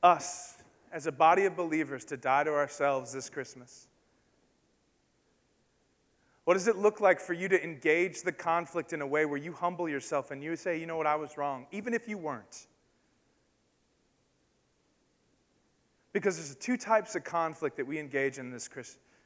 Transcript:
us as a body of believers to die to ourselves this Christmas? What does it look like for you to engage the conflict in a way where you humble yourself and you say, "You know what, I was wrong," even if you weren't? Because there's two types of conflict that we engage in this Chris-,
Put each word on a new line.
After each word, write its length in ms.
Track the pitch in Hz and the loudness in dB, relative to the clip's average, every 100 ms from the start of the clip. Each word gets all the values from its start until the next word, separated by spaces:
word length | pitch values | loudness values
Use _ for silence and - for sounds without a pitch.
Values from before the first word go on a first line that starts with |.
us 560 | 175 165 - - - - - _ _ | 6 6 2 -8 -12 -16 -20 _ _
as 140 | 165 156 | -8 -4
a 60 | |
body 320 | 135 160 185 | 4 6 8
of 120 | 196 170 | 4 2
believers 480 | 170 156 139 131 - | -2 0 -2 -6 -10
to 100 | 135 | -4
die 280 | 131 139 | 2 2
to 60 | 151 | 4
ourselves 600 | 147 143 - 139 135 123 | 2 0 0 2 2 -2
this 180 | 131 - | -8 -10
Christmas? 560 | - 123 127 123 - - _ _ _ _ _ _ _ _ _ _ _ _ _ _ _ _ _ _ _ _ _ _ _ _ _ | -10 -10 -12 -20 -20 -20 _ _ _ _ _ _ _ _ _ _ _ _ _ _ _ _ _ _ _ _ _ _ _ _ _
What 100 | - | 2
does 120 | 185 190 | 2 4
it 100 | 196 | 4
look 240 | 208 208 | 2 4
like 200 | 202 180 | 4 4
for 120 | - | 0
you 160 | 175 185 | -4 0
to 140 | 180 | 0
engage 600 | 160 147 156 165 180 - | 0 -2 2 2 2 -2
the 100 | 180 | -6
conflict 600 | - 170 170 170 175 151 | -4 0 0 0 -6 -6
in 80 | 160 | -6
a 60 | 139 | -2
way 180 | 147 151 | 0 0
where 120 | 143 | -2
you 140 | 160 | -6
humble 360 | - 175 175 170 | -4 -4 -2 -4
yourself 440 | 143 - 147 135 | -4 -2 -4 -4
and 100 | 139 | -8
you 140 | 151 165 | -6 -6
say, 220 | 185 165 | -4 -4
"You 80 | 165 | -4
know 100 | 160 | -2
what, 100 | 151 | 2
I 80 | |
was 220 | 156 147 - | 0 -2 -4
wrong," 320 | 143 131 131 | -4 -4 -8
even 240 | 202 220 | -8 -2
if 140 | 233 214 | -4 -4
you 100 | 208 | -6
weren't? 480 | 156 120 - - - _ _ _ _ _ _ _ _ _ _ _ _ _ _ _ _ _ _ _ _ _ _ _ _ _ _ _ _ _ _ _ _ _ _ | -6 -6 -10 -20 -20 _ _ _ _ _ _ _ _ _ _ _ _ _ _ _ _ _ _ _ _ _ _ _ _ _ _ _ _ _ _ _ _ _ _
Because 240 | 202 190 160 | 0 0 0
there's 200 | 151 135 | -4 -8
two 200 | - 247 | -4 -2
types 380 | - 220 190 | 2 2 2
of 80 | 170 | -4
conflict 540 | - 170 165 151 147 - | -4 -2 -2 -2 -4 -4
that 100 | 135 | -4
we 140 | 156 | -6
engage 380 | 147 139 139 135 | -4 0 0 -2
in 120 | 127 | -10
this 160 | 123 - | -10 -12
Chris-, 320 | 135 120 - _ _ | -12 -14 -18 _ _